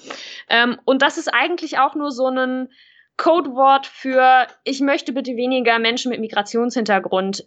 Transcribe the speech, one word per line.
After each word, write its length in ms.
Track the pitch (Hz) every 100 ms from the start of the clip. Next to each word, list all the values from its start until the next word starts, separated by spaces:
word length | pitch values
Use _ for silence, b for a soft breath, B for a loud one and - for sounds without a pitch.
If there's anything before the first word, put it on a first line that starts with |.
| B B B B -
Ähm, 280 | 233 240 -
und 180 | - 262
das 160 | 285 320
ist 160 | -
eigentlich 460 | 247 320 349 311 254
auch 160 | 277 311
nur 160 | 294
so 160 | 240 262
ein 400 | 254 254 254 254 b b b b -
Codewort 720 | 349 339 285 247 269 269 269
für, 600 | - 262 254 254 254 233 _ 226
„Ich 160 | 269
möchte 320 | 277 294 294
bitte 240 | 262 254 233
weniger 420 | 247 262 226 233
Menschen 320 | 226 240 254
mit 80 | 226
Migrationshintergrund 1200 | 220 208 202 233 240 247 214 190 180 185 190 196